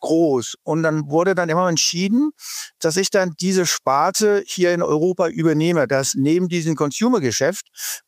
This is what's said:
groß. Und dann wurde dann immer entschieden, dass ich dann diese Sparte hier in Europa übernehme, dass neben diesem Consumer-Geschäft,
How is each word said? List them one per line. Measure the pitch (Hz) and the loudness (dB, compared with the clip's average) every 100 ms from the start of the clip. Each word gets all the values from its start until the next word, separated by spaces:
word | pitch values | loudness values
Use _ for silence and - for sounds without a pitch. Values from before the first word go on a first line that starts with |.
groß. | - 160 165 127 113 - | 0 2 2 2 -2 -10
Und | - 156 | -4 -2
dann | 160 156 143 | 0 -2 0
wurde | 156 185 | 0 2
dann | 185 170 | 0 0
immer | 165 180 | 0 0
entschieden, | 160 - 170 196 240 302 - - - - - | 0 -2 -2 0 0 0 -4 -14 -14 -14 -4
dass | 160 170 | -2 0
ich | 190 | 0
dann | 196 185 151 | 0 0 -2
diese | 180 190 | 0 0
Sparte | 170 - 139 139 170 196 208 202 - | 0 -2 0 2 2 2 2 2 -2
hier | - 175 | 0 0
in | 175 | 2
Europa | 170 151 175 180 165 | 0 0 0 0 -2
übernehme, | - 165 151 165 170 127 | 0 2 2 2 2 2
dass | 135 131 | 0 -2
neben | 131 139 175 180 | 0 2 2 0
diesem | 175 160 147 | -2 -2 -2
Consumer-Geschäft, | 147 - 233 233 127 - 139 196 - - - - | -2 0 0 2 0 0 -2 -2 -10 -12 -10 -10